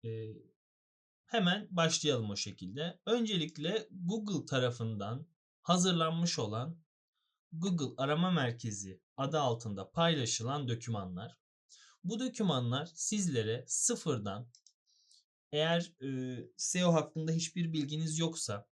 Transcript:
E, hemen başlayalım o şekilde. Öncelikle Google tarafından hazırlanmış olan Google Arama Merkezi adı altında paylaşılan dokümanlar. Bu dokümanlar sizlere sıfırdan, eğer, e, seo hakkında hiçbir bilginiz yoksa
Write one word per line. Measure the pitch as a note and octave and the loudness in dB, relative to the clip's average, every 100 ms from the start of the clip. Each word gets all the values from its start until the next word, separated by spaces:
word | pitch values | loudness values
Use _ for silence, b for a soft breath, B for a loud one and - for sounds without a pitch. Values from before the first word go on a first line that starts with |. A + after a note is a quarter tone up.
| A#2 | -8
E, | A2+ A2 A2 - _ _ _ _ _ _ _ _ | -8 -8 -12 -18 _ _ _ _ _ _ _ _
hemen | A#3 F3+ F#3+ - | 2 4 2 0
başlayalım | F3+ E3 D#3+ D3 B2+ G#2+ | 2 4 4 2 2 0
o | G2+ | -4
şekilde. | - - F#2 A2 E3 - - | -6 -8 -10 -6 -6 -6 0
Öncelikle | A#3+ A3+ G3 D3+ - D#3 G#3+ - | 2 2 0 -2 -2 -2 -2 -4
Google | F#3+ F3 A3 G#3 F3 - | -6 -2 -2 0 -4 0
tarafından | C3+ B2 A#2+ A2+ G#2+ G2 A#2+ D#3+ _ _ _ | 2 2 0 -4 -2 -4 -6 -8 _ _ _
hazırlanmış | - F3+ F#3 E3+ D#3+ E3 E3+ - | 2 4 4 4 2 2 0 0
olan | G#2+ A2 C3+ E3+ _ _ _ _ _ _ _ | -2 -2 -4 -8 _ _ _ _ _ _ _
Google | D#3+ F#3 F3 C3 - | -2 0 2 0 0
Arama | C3+ D3+ F3+ | 0 4 4
Merkezi | F3 B2+ A#2 A2+ G2+ G2 F#2 _ - | 4 2 0 -4 -6 -8 -14 _ -4
adı | C#3+ D#3+ | 0 2
altında | C#3 A2+ A2+ G2 F#2+ | 2 0 -4 -6 -6
paylaşılan | - E3+ D#3+ A2+ - A2+ C#3+ C3+ | 2 4 4 0 -2 -2 -2 -2
dokümanlar. | A#2 A#2+ A2 F#2 F2+ A2 - _ _ _ B B B | -4 -2 -4 -4 -6 -10 -14 _ _ _ B B B
Bu | F3+ G#3+ | -6 -2
dokümanlar | B3+ B3 G#3 C3+ A#2+ B2+ D#3+ - | -4 0 2 2 2 0 -2 -6
sizlere | - G#3+ F3+ B2+ G#2+ A2+ - | -2 0 0 0 0 -2 -2
sıfırdan, | - - A#3 E3+ B2+ G2+ G2+ A#2+ - - _ _ b b b b _ _ | 0 0 0 0 -2 -2 -6 -10 -16 -20 _ _ b b b b _ _
eğer, | D3 D#3 E3+ E3+ _ | 0 2 2 0 _
e, | C3+ C3 B2+ B2 A#2+ _ | -6 -4 -4 -6 -10 _
seo | - F3+ F3+ | -2 2 6
hakkında | E3 D#3 - D#3+ | 6 4 -4 0
hiçbir | D#3+ - - E3 | 0 -2 -2 -2
bilginiz | D#3+ C#3+ D3+ D#3+ D#3 | 0 -2 -2 -2 0
yoksa | E3 E3 - G2+ A2+ | -2 -2 -4 -6 -8